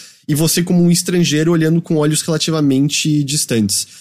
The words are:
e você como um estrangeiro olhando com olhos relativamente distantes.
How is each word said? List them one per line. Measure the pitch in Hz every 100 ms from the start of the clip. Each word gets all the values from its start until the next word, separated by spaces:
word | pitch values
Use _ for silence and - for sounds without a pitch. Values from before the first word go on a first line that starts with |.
| - - -
e |
você | 147 160 -
como | 175 180
um | 175
estrangeiro | 170 - 175 160 151 160
olhando | 170 160 165
com | 165 160
olhos | 151 151
relativamente | - 156 - 160 147 135 147 - 160 151
distantes. | 139 151 - 117 101 - - -